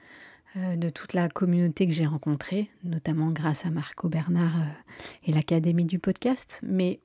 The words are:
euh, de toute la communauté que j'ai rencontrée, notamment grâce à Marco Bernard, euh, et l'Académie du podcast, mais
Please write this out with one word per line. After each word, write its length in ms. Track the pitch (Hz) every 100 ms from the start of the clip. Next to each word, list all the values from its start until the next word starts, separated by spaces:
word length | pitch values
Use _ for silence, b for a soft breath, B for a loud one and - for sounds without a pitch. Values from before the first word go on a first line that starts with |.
| B B B B B 190
euh, 180 | 185 170
de 140 | 170
toute 240 | - -
la 160 | 180 175
communauté 580 | - 180 175 175 - 185
que 60 |
j'ai 120 | 160 156
rencontrée, 640 | 151 151 147 - 190 214 _
notamment 480 | 175 160 - 156 160
grâce 340 | 156 160 147 170
à 40 |
Marco 400 | 156 151 - 175
Bernard, 460 | 160 160 170 170 165
euh, 440 | 151 151 B B B B -
et 80 |
l'Académie 520 | 156 151 165 160 170 170
du 140 | 180
podcast, 600 | 196 190 247 254 - -
mais 360 | - 185 180 196